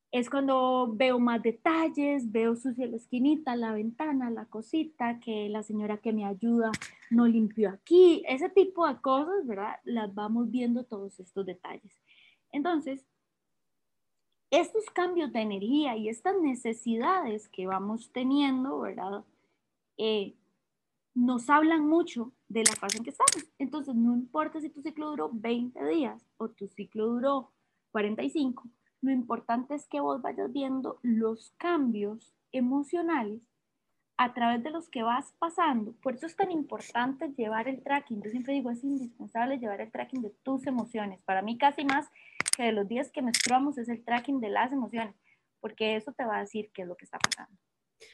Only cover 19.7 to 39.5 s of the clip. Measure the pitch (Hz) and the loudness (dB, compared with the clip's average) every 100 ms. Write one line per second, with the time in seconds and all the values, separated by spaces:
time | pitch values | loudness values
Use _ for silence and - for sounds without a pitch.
19.7 | _ _ - 220 214 196 - _ _ _ | _ _ -4 0 0 -2 -10 _ _ _
20.7 | _ _ _ _ 247 247 247 240 294 311 | _ _ _ _ 2 2 2 4 6 6
21.7 | 330 302 330 339 240 226 - - 220 214 | 4 6 4 2 -4 -8 -10 -6 0 2
22.7 | - - 226 233 - 523 349 - - 269 | 0 -4 -6 -6 0 0 0 -6 -8 -6
23.7 | 302 285 233 233 240 247 302 311 320 302 | -6 -2 2 2 2 -2 -4 -4 -6 -10
24.7 | 294 302 302 302 302 311 226 226 240 247 | -10 -10 -8 -6 -4 -4 -4 -4 -2 -4
25.7 | - 285 330 233 220 _ - 226 - 202 | -4 -2 0 0 -6 _ -10 -10 -10 -14
26.7 | - 196 220 220 240 269 277 - _ _ | -12 -10 -4 -2 0 0 0 -4 _ _
27.7 | _ _ 214 208 214 269 320 262 240 - | _ _ -4 -2 -2 -2 0 -2 -4 -12
28.7 | _ _ _ 262 254 240 233 - 233 254 | _ _ _ 0 0 -2 -4 -2 -4 -2
29.7 | 294 - 285 285 277 262 - 392 269 269 | -8 -6 -4 -2 -2 -4 -4 -4 -4 -4
30.7 | 262 254 - 240 220 220 226 - - 349 | -4 -6 -4 0 2 0 -2 -10 -6 -2
31.7 | 339 262 208 202 220 _ _ _ 262 247 | 2 2 0 -4 -6 _ _ _ -2 0
32.7 | 277 285 349 339 302 208 226 - _ _ | 0 0 -2 0 0 -2 -6 -14 _ _
33.7 | _ _ _ _ - 247 247 233 240 269 | _ _ _ _ -2 0 2 2 2 -2
34.7 | 320 330 254 226 240 - - 339 339 330 | -8 -8 -4 0 0 -2 -6 -4 2 2
35.7 | 240 214 - 262 240 330 - 381 330 269 | 2 -2 -6 -6 -4 -4 0 0 0 -4
36.7 | 214 - 233 247 269 320 269 214 220 240 | -8 -4 -2 0 -2 -6 -4 -2 -2 -2
37.7 | 262 - 285 - 214 208 240 247 277 240 | -4 -2 -2 -2 -8 -6 -4 -2 -2 -2
38.7 | 240 277 277 240 - 208 226 247 | -4 -2 -4 -6 -12 -8 -2 -2